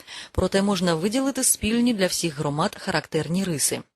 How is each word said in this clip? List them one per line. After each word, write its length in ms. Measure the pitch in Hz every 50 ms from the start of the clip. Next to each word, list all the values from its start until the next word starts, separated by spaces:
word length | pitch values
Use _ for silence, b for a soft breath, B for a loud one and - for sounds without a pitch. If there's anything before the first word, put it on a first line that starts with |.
| B B B B B B
Проте 300 | B - 185 185 - 196
можна 340 | 196 202 202 170 180 175 170
виділити 480 | 156 165 214 214 269 269 277 269 262 254
спільні 500 | - - - - 214 226 240 240 247 240
для 140 | 196 190 180
всіх 300 | - - - 170 139 139
громад 380 | 151 147 143 151 170 208 - -
характерні 640 | - - 175 151 - - - 156 151 147 170 185 196
риси. 380 | 185 160 135 - - 135 123 117 _ _